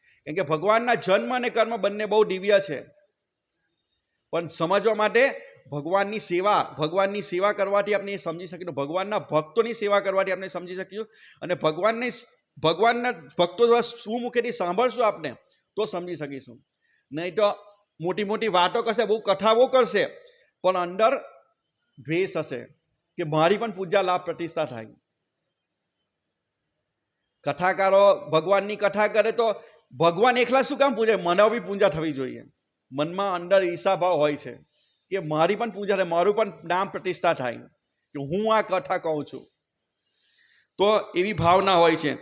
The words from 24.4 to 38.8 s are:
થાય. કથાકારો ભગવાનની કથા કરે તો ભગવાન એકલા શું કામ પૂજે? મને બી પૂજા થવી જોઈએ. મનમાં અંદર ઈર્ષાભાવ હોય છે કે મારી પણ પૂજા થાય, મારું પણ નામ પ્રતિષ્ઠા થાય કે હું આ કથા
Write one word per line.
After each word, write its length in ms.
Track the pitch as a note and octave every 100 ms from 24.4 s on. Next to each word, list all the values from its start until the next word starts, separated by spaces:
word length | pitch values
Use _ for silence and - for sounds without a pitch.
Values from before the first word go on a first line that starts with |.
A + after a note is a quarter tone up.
| E3 E3
થાય. 220 | C#3+ A#2 A2 - _ _ _ _ _ _ _ _ _ _ _ _ _ _ _ _ _ _ _ _ _ _ _ _
કથાકારો 880 | D3 C#3 F3+ F#3+ F#3+ G3 G3+ E3+ C#3+
ભગવાનની 460 | D#3 D#3+ G3 G3+ G#3
કથા 300 | G3+ G3+ G#3
કરે 260 | G#3+ G#3+
તો 300 | A3 A3+ G3 - _ _ B2+
ભગવાન 380 | E3 E3+ B3 A#3+
એકલા 240 | A#3+ C4
શું 160 | - C#4+
કામ 160 | C#4
પૂજે? 220 | A3 A3+ G3+
મને 320 | F3 F3+ G#3+
બી 120 | A#3
પૂજા 280 | F3+ G3 G3
થવી 240 | D#3 D#3+
જોઈએ. 300 | C3+ B2+ A#2 - _ _ _ _
મનમાં 420 | C3 D#3 F3+ G3
અંદર 300 | F3+ F3 F#3+
ઈર્ષાભાવ 480 | F3+ E3+ G3 F#3 F3+
હોય 240 | D#3+ D3+ C#3+
છે 180 | B2+ A#2 _ _ _ _ _
કે 80 | F#3+
મારી 360 | D#3 D#3 E3+
પણ 160 | G#3 A#3
પૂજા 260 | F#3+ G3+ G3
થાય, 80 |
મારું 300 | F3+ E3+ F#3
પણ 180 | G#3 G#3 D#3
નામ 240 | E3 F3 G3
પ્રતિષ્ઠા 460 | F#3 F#3 F3 F3
થાય 220 | D3 B2+ A#2 B2 _ _ _ _
કે 40 | C#3+
હું 380 | C#3 F3+ A3 A3
આ 60 |
કથા 360 | G#3 F#3